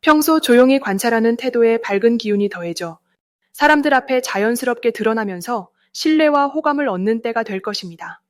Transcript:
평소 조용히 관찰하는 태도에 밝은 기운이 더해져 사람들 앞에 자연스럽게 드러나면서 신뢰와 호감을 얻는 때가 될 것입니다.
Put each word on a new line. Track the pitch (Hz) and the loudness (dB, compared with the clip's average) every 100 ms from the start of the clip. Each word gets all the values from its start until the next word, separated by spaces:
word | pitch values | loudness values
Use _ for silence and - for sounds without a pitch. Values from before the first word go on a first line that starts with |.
평소 | - 302 302 320 | 4 4 4 2
조용히 | 311 240 254 269 | 4 6 6 4
관찰하는 | 269 196 240 233 226 233 | 0 -2 0 2 2 0
태도에 | 254 247 233 226 | -2 2 2 2
밝은 | 226 196 233 233 | -2 0 2 2
기운이 | 220 202 202 | -2 -2 -2
더해져 | 180 170 170 170 165 _ _ _ _ _ | -4 -10 -8 -12 -14 _ _ _ _ _
사람들 | - 294 302 294 | 0 2 4 4
앞에 | 269 262 254 | 0 0 -4
자연스럽게 | 254 196 214 240 254 240 240 | -2 -2 -2 0 -4 -2 -4
드러나면서 | 226 220 226 214 180 175 240 190 _ _ | -2 -2 -2 -4 -8 -8 -8 -10 _ _
신뢰와 | - 311 311 311 285 277 | -4 0 2 4 2 0
호감을 | 294 311 285 277 | -2 -2 -2 -2
얻는 | 185 196 226 | -2 -2 -2
때가 | 233 226 | -2 -6
될 | 226 190 | -6 -6
것입니다. | 202 202 185 165 - - _ | -6 -8 -12 -16 -16 -18 _